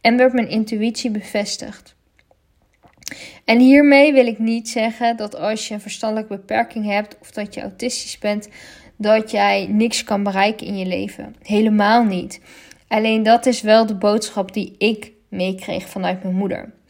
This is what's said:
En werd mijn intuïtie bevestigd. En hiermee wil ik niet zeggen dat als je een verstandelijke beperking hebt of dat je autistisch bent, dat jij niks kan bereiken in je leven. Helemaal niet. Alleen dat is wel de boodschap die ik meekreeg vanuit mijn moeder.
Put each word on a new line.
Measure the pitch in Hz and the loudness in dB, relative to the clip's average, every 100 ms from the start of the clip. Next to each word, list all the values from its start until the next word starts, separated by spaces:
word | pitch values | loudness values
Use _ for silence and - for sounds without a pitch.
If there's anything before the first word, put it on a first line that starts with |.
En | 233 247 | 2 4
werd | 254 | 4
mijn | 254 220 | 2 -2
intuïtie | 220 214 214 226 220 247 | -4 -4 -2 -4 -4 -6
bevestigd. | 208 - 208 202 - - - _ _ _ _ _ _ _ _ _ _ _ _ - - - - - | -6 -6 -6 -6 -8 -12 -18 _ _ _ _ _ _ _ _ _ _ _ _ -18 -16 -20 -10 2
En | 233 | 6
hiermee | 254 277 285 277 294 | 8 8 8 6 6
wil | 269 240 | 6 2
ik | 214 | 0
niet | 226 233 226 | -2 -2 -4
zeggen | 240 226 226 240 233 | -4 -4 -2 -2 -2
dat | 208 - | -8 -6
als | 208 220 - | -4 -4 -8
je | |
een | 208 | -12
verstandelijke | - - 220 220 220 196 | -12 -8 -6 -6 -8 -12
beperking | - 220 233 226 208 | -4 -4 -4 -6 -4
hebt | 202 208 - | -4 -4 -14
of | - | -16
dat | - 208 | -12 -10
je | - | -10
autistisch | - - 240 - - - | -14 -8 -8 -8 -12 -8
bent, | 208 208 - - - - - _ | -4 -4 -8 -20 -20 -20 -20 _
dat | 208 220 220 | 2 2 2
jij | 208 202 196 190 | 0 2 0 0
niks | 208 226 - | 0 0 -2
kan | - 202 | -4 -2
bereiken | 202 190 208 214 - | -2 0 0 -2 -8
in | 196 | -8
je | 185 | -6
leven. | 180 202 - - - | -6 -8 -12 -18 -18
Helemaal | - 214 220 214 202 233 | -2 0 2 2 4 4
niet. | 226 185 - - _ - - - _ | 2 -2 -8 -16 _ -20 -20 -20 _
Alleen | 214 220 220 | -2 0 2
dat | 220 240 262 | 4 4 4
is | 240 | 0
wel | 214 220 220 | 4 4 4
de | 196 | 0
boodschap | 208 214 - 208 190 | 0 0 -2 -6 -6
die | 208 - - | -6 -8 -2
ik | 214 214 - _ _ | -2 -2 -10 _ _
meekreeg | 196 185 190 - 185 - | -6 -6 -6 -8 -10 -8
vanuit | 196 180 185 | -6 -6 -6
mijn | 190 185 | -4 -4
moeder. | 196 - - _ | -4 -6 -12 _